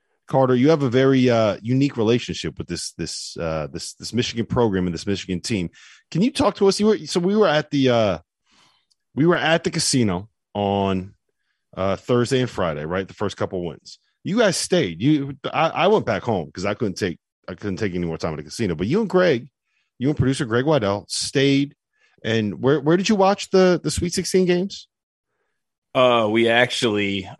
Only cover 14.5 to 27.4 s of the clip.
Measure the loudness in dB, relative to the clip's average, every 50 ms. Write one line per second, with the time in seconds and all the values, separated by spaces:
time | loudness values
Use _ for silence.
14.5 | 0 -2 -2 0 0 0 0 -2 -2 0 2 2 2 2 0 -6 -10 -10 -10 -6
15.5 | -2 -2 -2 0 0 0 2 4 2 2 2 -2 -4 -2 -2 -2 -2 -2 -4 -6
16.5 | -8 -6 -6 -6 -4 -4 -4 -6 -4 -4 -4 -4 -4 -8 _ _ _ _ _ -16
17.5 | -14 -10 -8 -8 -4 -4 -4 -4 -4 -4 -4 -4 -4 -4 -6 -6 -6 -8 -10 -12
18.5 | -6 -4 -4 -4 -2 -2 -2 -2 0 -2 0 0 2 2 2 2 0 0 -4 -10
19.5 | _ _ _ _ _ _ _ _ _ -4 -2 -2 0 2 0 0 0 -2 -2 0
20.5 | 0 0 2 2 2 2 2 0 -2 -2 -4 -8 -8 -8 -6 -2 0 2 2 4
21.5 | 2 2 0 -2 -8 _ _ _ _ _ _ _ _ _ -4 -2 -2 0 0 -2
22.5 | -4 0 0 2 2 2 2 2 2 2 2 2 2 4 4 2 2 0 -2 0
23.5 | 2 4 4 4 2 0 -2 -4 -4 -4 -4 -4 -4 -4 -2 0 0 2 2 2
24.5 | 2 0 -2 -4 -8 -14 -18 _ _ _ _ _ _ _ _ _ _ _ _ _
25.5 | _ _ _ _ _ _ _ _ 2 4 4 6 4 4 2 2 2 2 4 4
26.5 | 4 4 2 2 0 -2 0 0 0 0 0 -2 -2 -4 -6 -10 -12 -10